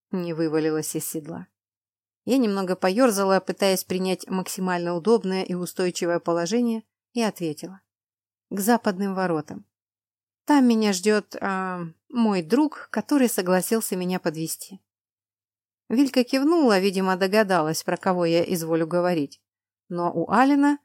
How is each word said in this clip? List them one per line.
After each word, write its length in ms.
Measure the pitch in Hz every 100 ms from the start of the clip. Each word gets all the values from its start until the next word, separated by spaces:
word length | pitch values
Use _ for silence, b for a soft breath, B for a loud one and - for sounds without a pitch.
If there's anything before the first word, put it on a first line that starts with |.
| -
не 220 | 185 175
вывалилась 600 | 160 165 156 156 156 151 160
из 120 | -
седла. 400 | 160 156 175 180 _ _ _ _ _ _ _ -
Я 120 | 269
немного 380 | 220 196 185 180
поерзала, 640 | 185 202 262 196 190 190
пытаясь 440 | 185 180 196 185
принять 440 | - 185 185 180 -
максимально 680 | 185 180 - 185 175 175 175
удобное 480 | 160 226 185 190
и 100 | 190
устойчивое 640 | 180 175 - 180 - 175 175
положение, 640 | 175 170 170 233 240 226 - _ _
и 80 | 240
ответила: 600 | 220 - 165 - 175 190 _ _ _ _ _ _ -
«К 100 | 196
западным 540 | 196 233 214 185 196 190
воротам. 500 | 185 156 - 208 - _ _ _ _ _ _ _ -
Там 220 | 285 247
меня 240 | 226 208
ждет, 440 | 185 202 214 - -
а, 420 | 196 190 190 180 165 - _
мой 320 | 247 220 190
друг, 480 | 156 240 302 - -
который 380 | 220 - 294 240
согласился 680 | - 180 185 175 226 - 185
меня 240 | 180 180
подвезти». 640 | 175 151 160 - - 196 _ _ _ _ _ _ _ _ _ _ -
Вилька 360 | 226 269 254
кивнула, 560 | 247 262 285 339 262 190
видимо, 360 | 196 190 190 185
догадалась, 680 | 190 214 202 180 156 160
про 120 | - 180
кого 300 | - 180 170
я 180 | 170 -
изволю 340 | 175 160 165 165
говорить. 520 | 175 180 170 139 - _ _ _ _ -
Но 240 | 175 175
у 200 | 170 160
Алина... 480 | 196 269 285 285 285